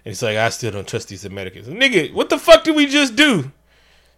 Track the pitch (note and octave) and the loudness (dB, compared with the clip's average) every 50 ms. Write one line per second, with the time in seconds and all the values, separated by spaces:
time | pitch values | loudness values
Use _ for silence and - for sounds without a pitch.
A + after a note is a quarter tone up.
0 | - A#2 G2 - B2 A2 G#2+ G#2+ A2+ A#2 - - B2 A2 G2 G2+ F#2+ - - A2+ | -16 -14 -10 -6 -4 -2 0 0 0 0 -2 -4 -8 -8 -6 -8 -10 -8 -8 -8
1 | - - G2+ F#2 G2+ F#2+ F#2+ G2 F#2+ F#2 - - G#2+ A#2+ E3 A3+ C4 C4+ B3 F3 | -8 -10 -16 -16 -14 -12 -12 -10 -12 -12 -12 -16 -16 -10 -4 0 0 2 2 2
2 | D3 - - F#3+ D4 - E4+ C#4+ - E4+ E4 D#4+ D#4+ D#4+ D#4 D4+ D4 C#4 C4+ D4 | 0 0 -2 -2 -2 0 -2 0 6 6 6 6 6 4 2 2 2 2 2 0
3 | C#4+ B3+ G#3+ A#3 D4+ D4+ A#3 E3 B2+ C3+ - _ _ _ _ _ _ _ _ _ | 0 0 2 2 4 4 4 2 -2 -6 -12 _ _ _ _ _ _ _ _ _
4 | _ _ _ | _ _ _